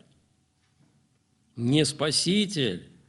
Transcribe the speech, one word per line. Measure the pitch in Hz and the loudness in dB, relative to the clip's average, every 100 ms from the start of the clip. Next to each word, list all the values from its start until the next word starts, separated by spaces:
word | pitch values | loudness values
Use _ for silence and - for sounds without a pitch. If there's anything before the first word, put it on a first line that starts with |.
| - _ _ _ _ _ _ _ _ _ _ _ _ _ _ - | -20 _ _ _ _ _ _ _ _ _ _ _ _ _ _ -6
не | 120 147 | 2 2
Спаситель | 143 - 151 - - 202 202 151 123 87 - - | 2 0 -2 0 0 0 0 -2 -2 -4 -10 -20